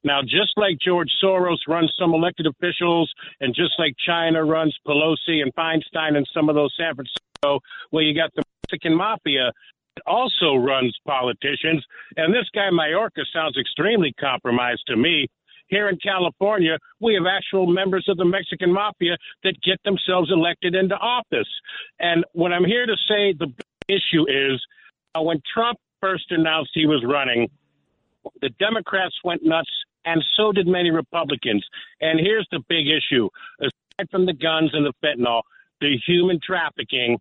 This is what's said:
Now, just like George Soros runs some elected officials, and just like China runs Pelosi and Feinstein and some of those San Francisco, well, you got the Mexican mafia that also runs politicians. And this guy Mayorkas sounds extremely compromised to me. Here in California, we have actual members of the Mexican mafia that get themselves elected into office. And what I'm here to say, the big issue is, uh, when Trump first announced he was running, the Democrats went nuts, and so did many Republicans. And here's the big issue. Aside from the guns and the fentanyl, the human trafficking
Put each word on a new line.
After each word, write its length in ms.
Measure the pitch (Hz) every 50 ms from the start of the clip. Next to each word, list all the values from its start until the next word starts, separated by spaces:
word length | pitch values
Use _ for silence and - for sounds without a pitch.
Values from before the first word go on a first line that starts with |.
Now, 200 | - 143 143 139
just 300 | 135 120 127 175 208 - -
like 220 | 208 208 196 175 139
George 320 | - 180 180 175 165 - - -
Soros 360 | 190 190 190 185 180 175 170 - - 147
runs 240 | 160 170 160 156 - -
some 160 | 185 165 165
elected 320 | 160 170 180 180 - 160
officials, 680 | 156 139 _ - 175 156 - 175 175 170 170 160 - - - - - - _
and 140 | 139 139 180
just 200 | - 175 170 - -
like 160 | 165 156 127 - -
China 380 | 180 170 170 165 165 160 160 160
runs 300 | 156 160 160 160 151 143 - _
Pelosi 560 | 147 147 147 156 160 160 143 - 165 165 151
and 120 | 143 135 -
Feinstein 640 | - 165 165 160 160 147 - - 165 156 156 151
and 100 | 147 139 -
some 160 | - 170 151 151
of 60 | 151
those 180 | 147 147 135 - -
San 160 | 165 165 151
Francisco, 680 | 135 135 - - - _ _ _ - - 143 143 135 _ - - - - _
well, 120 | - 160
you 120 | 156 151 147
got 160 | 160 165 151 _
the 80 | - 147 _ _ _ -
Mexican 320 | - - 160 - 170 160
mafia 560 | 165 190 214 220 196 _ 160 139 135 127 123 - _ _ - _ _ _ _ _
that 60 | - -
also 480 | - 175 226 254 247 - - 180 160 139
runs 420 | 131 123 139 135 131 127 123 110 - _
politicians. 760 | - 143 131 127 123 113 _ - 143 143 - - 160 165 151 - _ - - - - -
And 160 | - 160 165
this 160 | 208 247 214 - -
guy 160 | 214 202 196
Mayorkas 540 | 180 170 156 151 160 190 226 208 _ - 139 -
sounds 260 | - 170 160 156 127 139
extremely 560 | - - - - 151 208 233 214 175 143 113 -
compromised 680 | 143 139 127 120 _ 123 120 123 123 123 120 110 -
to 100 | - 127
me. 300 | 110 123 165 170 151 139 123 _ _ _ _ - - _ _
Here 200 | 190 202 208 202
in 100 | 185 170
California, 760 | - 196 196 185 180 170 - _ 196 202 214 202 175 160 160 147 _ - _ _
we 140 | 214 233 214
have 120 | 190 165
actual 400 | 185 190 196 - - - 190 185
members 400 | 175 175 190 196 190 185 185 - -
of 80 | 196
the 80 | 170 185
Mexican 480 | 175 185 196 180 - 180 151 185 175
mafia 440 | 180 196 208 214 202 _ 175 170 175 - - - - _
that 180 | - 190 180 -
get 160 | - 180 190 185 _
themselves 460 | 208 202 170 - - 185 180 170 135
elected 440 | 185 170 165 170 165 _ - 180 175
into 220 | 185 190 190 202
office. 520 | - 208 233 247 247 226 _ - 120 104 - - - _ - - - - - _ _
And 260 | 165 170 170 165 170 -
what 200 | _ 175 170 175
I'm 120 | 175 175 185
here 220 | 185 226 247 247
to 100 | 233 208 - - -
say, 240 | 214 208 202 196
the 140 | 180 143 165
big 520 | 143 120 - - _ _ _ - - 196 190
issue 260 | - - - 160 151 -
is, 320 | 131 139 139 139 131 123 - _ _ - - - _ _ _ _ _
uh, 80 | 160
when 180 | 160 165 165 151 - -
Trump 260 | - 220 226 240 233 - _ _ _ _
first 260 | - 190 190 165 - -
announced 400 | 185 165 160 160 160 160 143 - -
he 120 | 165 156
was 160 | 151 156 135 117
running, 420 | 120 143 143 139 131 120 117 123 139 _ _ _ _ _ _ _ _ _ _ _ _ _ _ _ - _ -
the 100 | - 135 113 _
Democrats 560 | 190 214 226 226 180 - - 190 190 175 - - -
went 180 | 180 170 175 160
nuts, 260 | 160 160 165 160 - - - - _ _ _ _
and 180 | 165 165 160 143 - -
so 160 | - 214 214
did 140 | 202 196 185
many 240 | 170 185 180 175 170
Republicans. 760 | 160 165 143 _ - 170 160 139 127 117 - 127 107 104 - - - - - - - _
And 200 | 151 160 160 160
here's 260 | 160 196 220 220 185 _
the 100 | - 160 127 _
big 180 | 170 165 147 143
issue. 400 | 156 151 - - 143 123 110 90 _ - - - - _
Aside 500 | 143 131 - _ _ _ - - - -
from 160 | - 190 185
the 60 | 185
guns 380 | 170 135 160 160 160 160 160 151 -
and 100 | 156 147
the 80 | 143 127 _
fentanyl, 400 | - 151 147 120 123 120 117 117 - _ _ - _ _ _ _
the 160 | 143 147 143 120 -
human 320 | - 175 175 185 185 185 160 -
trafficking 760 | - 185 175 165 147 - - 139 - - 127 123 117 120 -